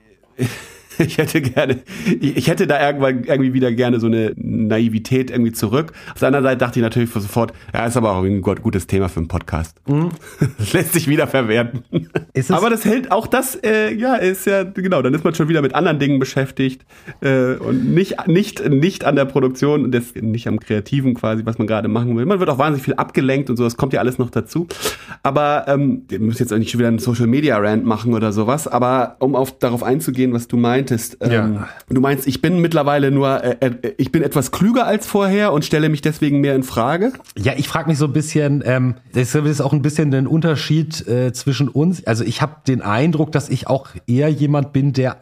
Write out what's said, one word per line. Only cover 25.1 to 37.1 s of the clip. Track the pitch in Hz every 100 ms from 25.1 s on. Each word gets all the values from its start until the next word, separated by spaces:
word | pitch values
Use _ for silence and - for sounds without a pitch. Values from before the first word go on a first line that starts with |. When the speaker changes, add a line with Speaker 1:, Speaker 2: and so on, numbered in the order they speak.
| -
Speaker 1:
Aber, | 143 139 147 147 -
ähm, | 139 139 110 -
wir | 98
müssen | 110 113
jetzt | 120
auch | 107
nicht | 110
schon | 120
wieder | 117
einen | 113
Social-Media-Rant | 127 120 117 135 147 107 104 107 113
machen | 107 117
oder | 113 110
sowas, | 101 110 147 -
aber | 123 123 127 117 -
um | 131 127
auf, | 131 -
darauf | 127 120
einzugehen, | 107 139 160 123 127
was | 120 120
du | 123
meintest, | 120 127 131 117 - -
ähm, | 117
Speaker 2:
Ja. | 117 107 104 98 - -
Speaker 1:
du | 127
meinst, | 135 139 139
ich | -
bin | 160 180
mittlerweile | 165 160 143 147 139
nur, | 139 139 135
äh, | 123 120
äh, | 131 120 117 -
ich | 131
bin | 165
etwas | 143 151 123
klüger | - 202 247 208
als | 208 -
vorher | 202 196 196 208
und | 151 151
stelle | 156 156
mich | 151
deswegen | 156 151 151 143
mehr | 143 135
in |
Frage? | 131 123 117 170 226